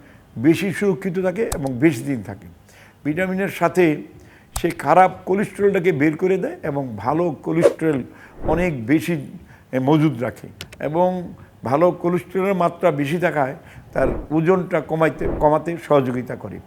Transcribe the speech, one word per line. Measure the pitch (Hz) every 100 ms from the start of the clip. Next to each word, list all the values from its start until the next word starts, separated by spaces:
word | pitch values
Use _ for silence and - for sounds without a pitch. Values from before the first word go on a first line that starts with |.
| - - _ -
বেশি | 123 - 196
সুরক্ষিত | - 202 190 190 175
থাকে | 185 180 226
এবং | - 135 123
বেশি | 156 190
দিন | 139 131
থাকে। | 98 101 87 - - - - _ 139
ভিটামিনের | 156 185 185 190
সাথে | - 170 185 175 151 - - - - - -
সে | 170
খারাপ | - 135 165 185 - -
কোলেস্টেরলটাকে | 196 208 - 202 190 175
বের | 156 151 151
করে | 185 185
দেয় | - -
এবং | 165 143 131 107
ভালো | 98 151 175 139
কোলেস্টেরল | - 165 170 - 160 139 - - - - -
অনেক | 160 180 143 113
বেশি, | 156 - 170 135 - - - -
এ, | 131
মজুদ | 131 156 156 120
রাখে | 117 - - - - -
এবং | 139 156 180 185 175 - - -
ভালো | 113 139 180
কোলেস্টেরলের | 175 175 175 - 190 190
মাত্রা | 190 170 170 175
বেশি | 147 143 175
থাকায় | 170 147 131 143 - - -
তার | - 135 - -
ওজনটা | 151 160 185 175 170
কমাইতে, | - 160 160 - 165 -
কমাতে | 151 151 151 170 -
সহযোগিতা | 147 127 123 120 127
করে | 104 -